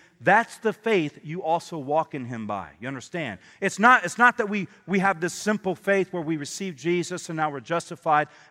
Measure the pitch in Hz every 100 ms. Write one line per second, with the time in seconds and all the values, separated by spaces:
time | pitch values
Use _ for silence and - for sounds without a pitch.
0 | _ _ 120 202 226 - 220 - 226 208
1 | 147 - - 170 160 165 - 170 131 151
2 | 151 147 120 120 107 101 82 73 120 135
3 | - 175 143 98 - - 196 - 226 349
4 | 175 - 240 233 214 202 175 - - 196
5 | 190 175 170 - 208 214 190 175 - 196
6 | 185 185 156 160 143 - 196 143 156 175
7 | 170 180 - 160 151 143 110 165 - 170
8 | 165 151 151 - -